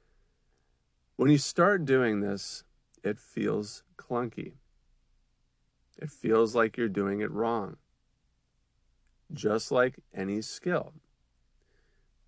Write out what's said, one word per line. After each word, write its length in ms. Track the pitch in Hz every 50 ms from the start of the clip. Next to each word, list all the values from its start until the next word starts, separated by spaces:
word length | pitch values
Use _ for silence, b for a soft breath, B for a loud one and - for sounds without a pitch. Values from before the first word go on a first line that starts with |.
| _ _ _ _ _ _ _ _ _ _ _ _ _ _ _ _ _ _ _ _ _ _ _
When 140 | - 123 143
you 80 | 151
start 480 | 139 - - - 170 170 202 202 185 151
doing 360 | 135 131 131 123 113 107 101
this, 420 | 101 101 101 101 - - - - - _ _ _ _ _ _ _ -
it 160 | 101 107 -
feels 640 | - - - 110 101 104 104 104 104 107 - - - _ _
clunky. 560 | - - - 123 120 123 113 - - - - - - _ _ _ _ _ _ _ _ _ _ _ _ _ _ _ _ _ _ _ _ _ _ _ _ _ _ _
It 140 | - - 147
feels 440 | - - - 110 110 110 113 107 117
like 220 | 117 113 107 -
you're 100 | 127 120
doing 340 | 107 92 104 98 98 101 104
it 100 | 107 107
wrong, 460 | - 104 117 117 117 110 98 95 - - _ _ _ _ _ _ _ _ _ _ _ _ _ _ _ _ _ _ _ _ _ _ _ _ _ _ _ _ _ - 151
just 380 | - - 104 107 110 - -
like 280 | 135 123 127 131 - - - _ -
any 280 | 98 95 98 101 110
skill. 520 | 113 - - - - 180 180 - - - 151 - _ _ _ _ _ _ _ _ _ _ _ _ _ _ _ _ _ _ _ _ _ _ _ _ _